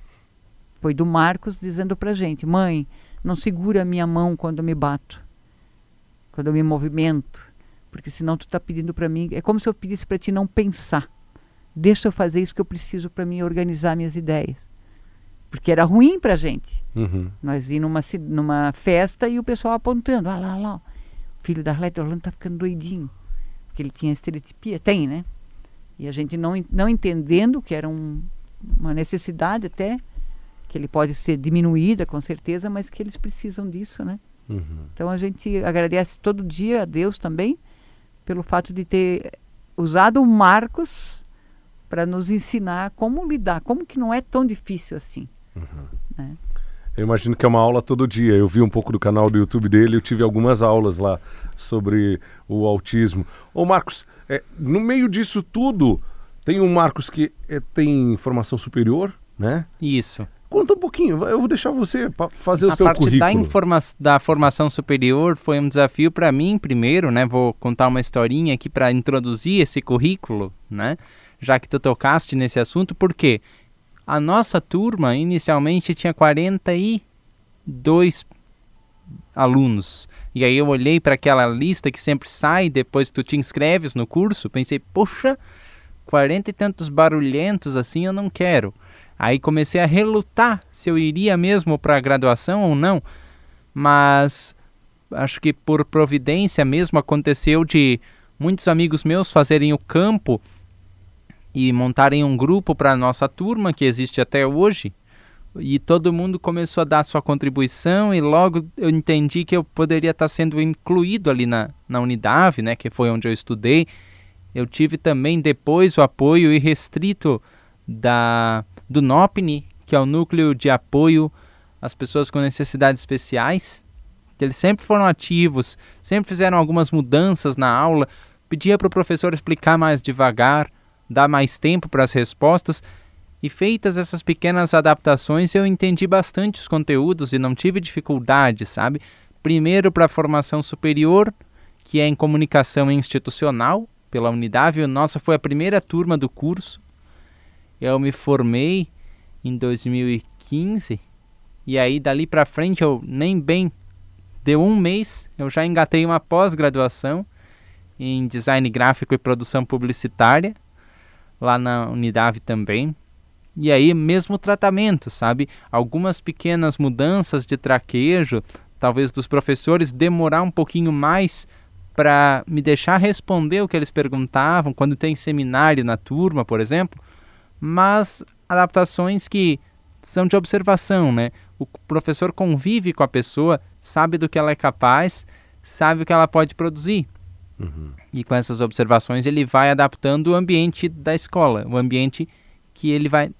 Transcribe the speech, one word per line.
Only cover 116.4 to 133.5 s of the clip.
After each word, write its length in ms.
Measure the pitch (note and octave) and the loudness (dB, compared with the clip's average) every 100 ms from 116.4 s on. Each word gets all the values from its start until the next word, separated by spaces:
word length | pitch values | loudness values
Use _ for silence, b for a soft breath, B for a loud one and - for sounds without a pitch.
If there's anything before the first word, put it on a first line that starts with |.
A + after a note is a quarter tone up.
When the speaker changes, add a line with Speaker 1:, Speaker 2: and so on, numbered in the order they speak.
| D#3+ | 6
Speaker 3:
irrestrito 880 | D3+ D3+ D3+ - D3+ F#3+ G3 D#3 A#2 b b b b - | 4 2 -2 -4 -4 -4 -2 -2 -2 b b b b -14
da, 800 | A2 A#2+ A#2+ A#2 A#2 A2+ A2 - - - | -4 0 2 2 2 0 -2 -6 -16 -4
do 100 | C#3+ | 0
nopni, 680 | C3+ D3 G3 G3+ E3+ D3 - - - | 4 4 4 2 -4 -4 -10 -16 -2
que 100 | C#3+ | 0
é 40 | |
o 80 | C3+ | 2
Núcleo 480 | D#3 E3 E3+ D3+ B2+ | 0 0 2 2 2
de 160 | C#3+ | 2
Apoio 600 | B2+ - C#3+ D#3+ D#3+ D#3 b b b b b | 0 0 2 6 4 2 b b b b b
às 140 | C3 | -12
Pessoas 380 | - C3 D3 C#3 | -10 -6 -4 -2
com 80 | C#3+ | -2
Necessidades 600 | C#3 - C#3+ C3+ C#3 C3 | -2 -2 -6 2 2 2
Especiais, 800 | - C3+ - B2 B2+ F#3+ - - _ - - - _ - | -4 -6 -4 -2 0 -2 -6 -20 _ -20 -20 -20 _ -4
que 40 | C#3 | -4
eles 120 | - | 0
sempre 260 | F#3 G#3 | 0 0
foram 220 | - G#3 F#3+ | 0 2 2
ativos, 720 | D#3 - E3+ E3+ C3 - - b b | 0 -2 0 2 0 -6 -8 b b
sempre 280 | - G#3 G3 | -4 -4 -2
fizeram 280 | F3+ F#3 F3 | 0 2 2
algumas 320 | D#3 E3+ D3+ | 2 2 2
mudanças 640 | D#3+ B2 D3 F#3+ F3 C#3+ C3 | 0 2 2 2 0 -2 0
na 120 | B2+ | 2
aula, 380 | A#2+ D#3+ D#3 C3+ b b b - | 2 2 2 0 b b b -8
pedia 260 | D#3+ F#3 G3+ | -2 2 2
pro 140 | F#3 | 2
professor 460 | F#3 F3 E3+ F3+ D#3+ | 0 -2 0 -2 -4
explicar 420 | - D#3 D#3+ E3 | -4 0 2 4
mais 240 | D#3+ C#3+ | 4 0
devagar, 640 | - B2+ B2+ A2+ B2 D3 C#3+ _ _ _ - | -2 2 2 4 4 4 0 _ _ _ -4
dar 180 | B2 C#3+ | 2 4
mais 320 | C#3+ C#3 - | 4 0 0
tempo 300 | D#3 F3+ - | 0 0 0
pras 220 | C3+ C3 | 0 2
respostas. 720 | C3 A#2 - D3 F3 - - b b b b b - | 2 -2 2 2 4 0 -8 b b b b b -12
E 80 | |
feitas 480 | D3 | -10